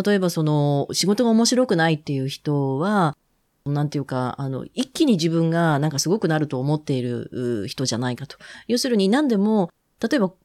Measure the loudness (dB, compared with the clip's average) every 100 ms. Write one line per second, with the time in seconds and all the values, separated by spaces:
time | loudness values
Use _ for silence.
0 | 0 2 0 0 0 2 2 0 -2 -2
1 | 0 2 4 4 2 2 2 2 2 0
2 | -2 -4 -4 -6 -2 0 0 -2 0 2
3 | 0 -2 _ _ _ _ -4 -2 -2 -4
4 | -4 -4 -4 -4 -6 -6 -8 -6 -6 0
5 | 2 2 2 2 2 2 2 2 0 -2
6 | -2 0 0 0 0 -2 -2 -2 -2 -2
7 | -2 -6 -8 -6 -4 -4 -6 -4 -4 -2
8 | -4 -4 -10 -16 -20 -18 -4 -2 0 2
9 | 4 2 2 2 2 2 0 _ _ -8
10 | -2 0 0 -4